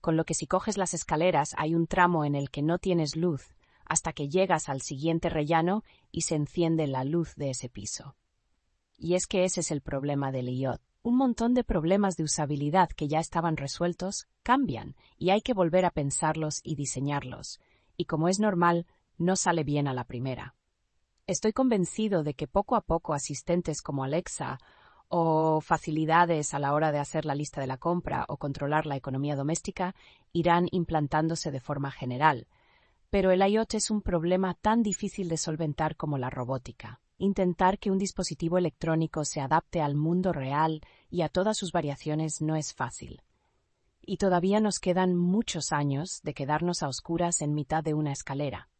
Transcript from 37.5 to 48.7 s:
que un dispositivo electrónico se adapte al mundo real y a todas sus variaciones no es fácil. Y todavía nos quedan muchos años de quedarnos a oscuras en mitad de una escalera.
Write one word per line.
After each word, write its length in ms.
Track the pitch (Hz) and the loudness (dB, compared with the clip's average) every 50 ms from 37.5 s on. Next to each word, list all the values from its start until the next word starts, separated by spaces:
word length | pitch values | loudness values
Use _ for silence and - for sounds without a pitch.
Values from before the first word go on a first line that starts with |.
| 175 - 190 185 196 - | 2 2 2 2 2 2
que 120 | - 214 | 0 0
un 80 | 190 190 | 0 0
dispositivo 600 | 202 190 - - 185 - 160 - - 165 170 185 | 0 -2 -4 -4 -6 -6 -4 -4 -2 0 2 2
electrónico 680 | 180 160 - _ - 160 160 160 160 156 - 160 151 | 2 0 -2 _ -2 0 2 2 0 0 -2 -4 -4
se 160 | - - 156 | -4 -4 -4
adapte 400 | 139 135 156 165 - _ - 175 | -2 2 2 2 2 _ -2 0
al 140 | 151 143 143 | 0 2 2
mundo 380 | 147 151 160 175 180 185 190 165 | 2 2 2 2 2 2 0 -2
real 480 | 147 131 131 139 147 156 160 160 156 - - - _ _ _ | -2 -2 -2 0 2 2 2 0 -4 -8 -18 -20 _ _ _
y 120 | - 175 165 | -2 -2 -2
a 60 | 151 | 0
todas 280 | _ 185 185 214 214 | _ 0 2 2 0
sus 160 | - 208 175 - | -2 -4 -2 -2
variaciones 680 | 175 156 143 139 - - 151 151 156 160 156 147 - | 0 0 0 -4 -4 -4 -2 -2 0 -2 -2 -2 -2
no 160 | 156 151 156 | -2 0 0
es 160 | 156 147 - - | -2 -2 -6 -6
fácil. 500 | - 135 123 - - - - 117 - _ _ _ _ _ _ _ _ _ _ _ _ _ _ _ _ | -6 -8 -8 -8 -12 -14 -14 -16 -18 _ _ _ _ _ _ _ _ _ _ _ _ _ _ _ _
Y 160 | - - 202 | -8 -8 -4
todavía 440 | - - 196 180 175 170 190 202 214 | 0 2 4 4 4 4 4 4 4
nos 200 | 220 208 190 - | 2 2 0 -2
quedan 360 | - 185 180 180 185 185 180 | 0 0 2 4 4 4 4
muchos 560 | 175 175 175 185 214 226 - - 165 143 - 160 | 2 2 2 2 2 0 -2 -4 -6 -4 -2 0
años 480 | 147 147 143 139 135 156 190 - - _ | 0 0 0 0 -2 -4 -6 -10 -10 _
de 120 | - 143 | -10 -6
quedarnos 480 | - 143 131 147 151 170 175 175 - 160 | -6 -4 -2 0 0 0 0 -2 -2 -4
a 60 | 143 | -4
oscuras 540 | 127 - - - 165 165 175 170 170 - 156 | -4 -6 -6 -4 -2 0 0 0 0 -2 -2
en 120 | 147 147 | -2 -2
mitad 300 | 151 147 _ 156 156 156 | -2 -2 _ -2 -2 0
de 100 | 156 151 | 0 -2
una 180 | 151 151 147 139 | 0 0 -2 -4
escalera. 580 | - - - 139 139 147 139 - - - _ | -6 -6 -8 -6 -4 -4 -4 -6 -8 -14 _